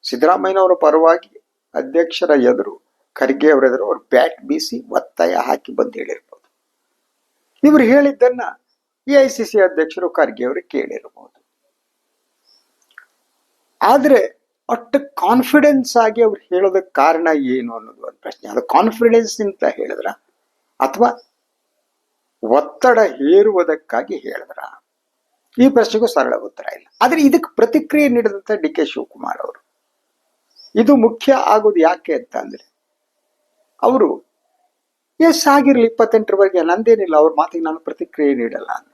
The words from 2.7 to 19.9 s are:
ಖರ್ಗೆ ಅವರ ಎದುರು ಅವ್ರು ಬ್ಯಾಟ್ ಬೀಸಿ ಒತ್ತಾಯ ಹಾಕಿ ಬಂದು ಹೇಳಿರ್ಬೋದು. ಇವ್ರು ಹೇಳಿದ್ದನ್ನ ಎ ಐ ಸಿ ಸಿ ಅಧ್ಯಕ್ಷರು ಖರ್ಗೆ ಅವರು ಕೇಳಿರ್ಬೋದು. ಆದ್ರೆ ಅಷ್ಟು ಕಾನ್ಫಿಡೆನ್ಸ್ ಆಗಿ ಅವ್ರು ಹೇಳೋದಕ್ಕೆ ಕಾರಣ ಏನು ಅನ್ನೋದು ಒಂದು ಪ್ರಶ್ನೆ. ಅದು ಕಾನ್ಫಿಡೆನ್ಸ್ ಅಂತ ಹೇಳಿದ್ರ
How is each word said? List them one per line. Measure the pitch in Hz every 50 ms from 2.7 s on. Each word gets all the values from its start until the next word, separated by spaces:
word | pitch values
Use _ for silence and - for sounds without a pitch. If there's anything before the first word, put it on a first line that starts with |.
| 87 - _ _ _ _ _ _
ಖರ್ಗೆ | _ - 131 131 135 143 143 151
ಅವರ | 151 135 131
ಎದುರು | 127 123 - 101
ಅವ್ರು | 101 - -
ಬ್ಯಾಟ್ | _ _ - 123 127 202 - _ -
ಬೀಸಿ | 131 147 156 - - 240 - - -
ಒತ್ತಾಯ | - - - - _ - 85 85 90
ಹಾಕಿ | 87 - - - - _ - -
ಬಂದು | - - -
ಹೇಳಿರ್ಬೋದು. | - - - - - - _ _ - _ _ _ _ _ _ _ _ _ _ _ _ _ _ _ _ _ _ _ _ _ _ _ _ _ -
ಇವ್ರು | 294 302 294 254
ಹೇಳಿದ್ದನ್ನ | 220 254 285 285 277 277 _ 247 254 247 247 220 165 - _ _ _ _ _ _ _ _ _ _ 262
ಎ |
ಐ | 285 277 269 262
ಸಿ | 269 - 220
ಸಿ | - - 208
ಅಧ್ಯಕ್ಷರು | 185 185 - 160 160 160 - 185 180 175
ಖರ್ಗೆ | - 170 151 123 110 117 123
ಅವರು | 123 143 180 - _
ಕೇಳಿರ್ಬೋದು. | - 131 - - - - _ - _ - - _ _ _ _ _ _ _ _ _ _ _ _ _ _ _ _ _ _ _ _ _ _ _ _ _ _ _ _ _ _ _ _ _ _ - _ _ _ _ _ _ _ _ _ _ _ _ _ _ _ _
ಆದ್ರೆ | - 202 254 285 262 294 277 220 - - _ _ _ _ _ _ _ -
ಅಷ್ಟು | 240 233 - _ - 277 285 - _
ಕಾನ್ಫಿಡೆನ್ಸ್ | - - 190 233 254 254 - - 294 294 294 285 269 247 - -
ಆಗಿ | 240 226 220 220 226
ಅವ್ರು | 233 214 202 -
ಹೇಳೋದಕ್ಕೆ | _ _ 175 180 196 196 185 190 185 -
ಕಾರಣ | _ 139 135 156 165 160 170 165 160
ಏನು | 147 135 127 127 131 120 117 117
ಅನ್ನೋದು | 113 110 110 - _
ಒಂದು | - - - _
ಪ್ರಶ್ನೆ. | _ - - _ - 110
ಅದು | 104 117
ಕಾನ್ಫಿಡೆನ್ಸ್ | - - - 151 202 226 220 220 233 233 226 233 226 214 - -
ಅಂತ | 214 202 196 _ -
ಹೇಳಿದ್ರ | - - - - -